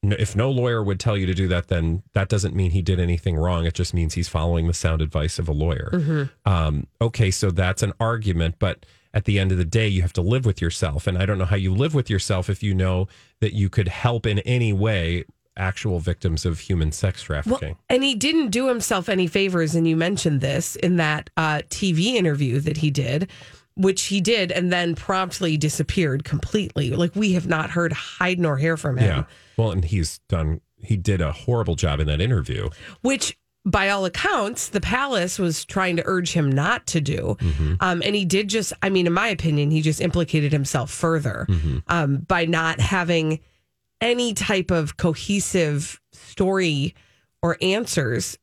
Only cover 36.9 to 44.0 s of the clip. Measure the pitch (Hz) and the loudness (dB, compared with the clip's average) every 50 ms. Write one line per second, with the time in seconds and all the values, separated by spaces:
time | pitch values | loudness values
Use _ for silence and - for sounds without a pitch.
36.9 | - 165 147 135 151 - - - 104 - - 87 76 71 78 76 85 92 190 185 | -2 -2 0 0 -2 -2 -2 -4 -2 0 0 0 0 2 0 0 2 2 2 2
37.9 | 175 170 - - 208 208 196 170 185 196 214 196 202 220 196 - - - - 196 | 0 0 0 0 0 0 0 2 2 0 0 0 -2 -2 -2 -4 -6 -4 -2 2
38.9 | 196 185 175 170 170 180 214 233 202 156 - 160 151 147 147 147 156 156 151 156 | 2 4 2 4 2 2 0 0 -2 -2 0 0 2 2 2 2 2 2 2 0
39.9 | 151 - - 175 - 175 165 156 - 160 147 143 147 147 139 - - 139 120 - | 0 0 -2 0 0 0 -2 0 0 0 2 2 0 0 0 0 -2 -2 -2 -2
40.9 | - - - 165 165 160 143 120 101 - - - 95 82 76 80 67 - - - | -4 -2 0 0 2 0 0 -2 -4 -4 -2 0 0 2 2 0 -2 -2 -2 0
41.9 | 170 170 156 139 139 139 165 - 185 175 170 165 170 160 160 160 160 - 202 190 | 0 2 2 2 0 0 0 0 0 0 2 2 2 2 2 0 0 0 0 2
42.9 | 196 185 175 165 175 165 156 156 156 156 - _ _ _ _ _ _ _ _ _ | 2 0 0 2 0 2 2 0 -2 -4 -6 _ _ _ _ _ _ _ _ _
43.9 | _ _ | _ _